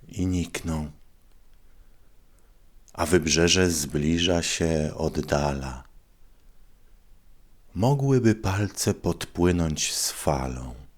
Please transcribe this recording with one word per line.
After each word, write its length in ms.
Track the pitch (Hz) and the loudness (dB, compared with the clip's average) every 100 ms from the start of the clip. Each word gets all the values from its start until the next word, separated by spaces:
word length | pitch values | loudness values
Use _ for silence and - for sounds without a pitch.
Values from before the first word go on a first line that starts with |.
| - | -14
i 200 | - 92 | -4 -2
nikną. 640 | 90 80 - 87 80 76 - - - _ - - - - - - - - - - - _ - - - - | -2 -4 -6 -6 -6 -6 -12 -20 -20 _ -20 -20 -20 -20 -20 -20 -20 -20 -20 -20 -20 _ -20 -20 -20 -20
A 120 | - 82 | -6 2
wybrzeże 640 | 87 78 78 85 90 92 | 2 4 4 4 4 2
zbliża 720 | 82 73 71 73 82 85 87 | 2 -2 -2 0 2 2 0
się, 480 | 82 - 82 80 76 - | 0 -2 0 2 0 -2
oddala. 880 | 80 76 71 73 73 71 67 64 - - _ _ - - - - - - - - - - - - - - - - | -4 -2 -2 0 0 -2 -8 -12 -16 -20 _ _ -20 -20 -20 -20 -20 -20 -20 -20 -20 -20 -20 -20 -20 -20 -14 -2
Mogłyby 600 | 113 143 139 131 113 107 | 0 2 2 4 4 2
palce 580 | 98 98 101 - - | 0 0 -2 -2 -2
podpłynąć 1000 | 101 - 85 - - 87 87 82 78 - | 0 -2 -4 -8 2 2 4 0 -2 -4
z 180 | - - | -4 -6
falą. 640 | - - 71 65 64 64 62 - | -4 -2 -2 -4 -8 -10 -14 -18